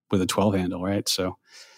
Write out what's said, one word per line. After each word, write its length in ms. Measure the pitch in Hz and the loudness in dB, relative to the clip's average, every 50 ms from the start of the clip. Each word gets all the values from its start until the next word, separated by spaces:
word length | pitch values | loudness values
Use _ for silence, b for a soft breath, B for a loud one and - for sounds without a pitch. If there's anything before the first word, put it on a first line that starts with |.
| _ _ | _ _
with 100 | - 95 | 0 0
a 40 | 92 | 0
twelve 300 | - - - 95 107 101 | 2 2 2 2 4 4
handle, 260 | 92 90 87 95 87 90 | 2 0 -2 -4 -4 -2
right? 240 | 98 101 101 - - | -2 -2 -2 0 -2
So 300 | - - 92 92 92 - B B B B B B B | -2 -2 -2 -4 -4 -8 B B B B B B B